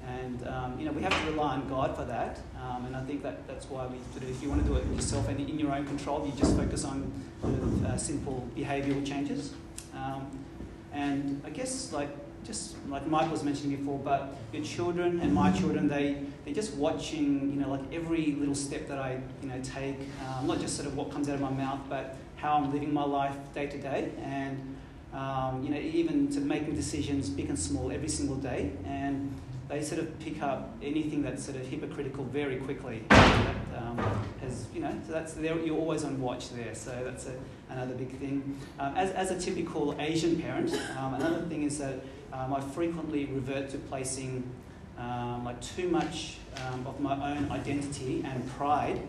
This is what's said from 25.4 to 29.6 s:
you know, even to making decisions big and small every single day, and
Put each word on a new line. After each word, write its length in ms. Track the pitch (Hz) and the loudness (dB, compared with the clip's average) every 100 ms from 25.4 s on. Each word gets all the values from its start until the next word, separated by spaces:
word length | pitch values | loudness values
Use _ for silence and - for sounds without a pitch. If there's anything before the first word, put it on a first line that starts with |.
| 131 131 | 0 0
you 60 | 147 | 0
know, 100 | 147 | 0
even 500 | 156 165 165 147 143 | 2 2 4 6 4
to 100 | 139 | 4
making 360 | 143 151 147 147 | 2 2 2 0
decisions 540 | 139 151 143 139 135 | 0 0 2 2 2
big 200 | - 147 | 0 0
and 100 | 139 | 0
small 320 | - 135 131 | 0 0 0
every 160 | - - | 0 -2
single 300 | - 139 127 | 0 0 0
day, 340 | 131 143 143 - - | 0 0 0 -2 -4
and 480 | 139 139 139 139 - - - | -2 0 0 -2 -4 -8 -10